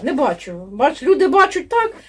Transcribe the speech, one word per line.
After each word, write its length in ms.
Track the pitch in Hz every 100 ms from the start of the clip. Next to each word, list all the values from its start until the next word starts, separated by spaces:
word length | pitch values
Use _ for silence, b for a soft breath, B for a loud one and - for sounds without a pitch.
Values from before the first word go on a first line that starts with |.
не 100 | 269
бачу. 400 | 269 240 170 - 175 190
Бач, 320 | 202 277 311
люди 240 | 254 381 381
бачать 420 | 392 381 370 -
так, 220 | 466 440 B